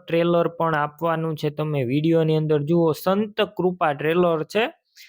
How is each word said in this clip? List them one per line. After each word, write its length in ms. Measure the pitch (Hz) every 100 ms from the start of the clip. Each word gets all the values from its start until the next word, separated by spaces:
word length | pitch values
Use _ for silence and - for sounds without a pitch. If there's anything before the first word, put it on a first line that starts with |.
| -
ટ્રેલર 400 | 165 170 170 170 -
પણ 180 | 165 151
આપવાનું 580 | 147 - 165 160 160 151
છે. 80 | 151 147
તમે 240 | 151 147 123
વીડિયોની 480 | 143 160 165 160 156
અંદર 180 | 156 151 147
જુઓ, 180 | 170 165 143
સંત 340 | 185 196 214 214 208 -
કૃપા 360 | 180 180 165
ટ્રેલર 480 | 139 151 170 175 160 156
છે. 120 | 202 262 - _ -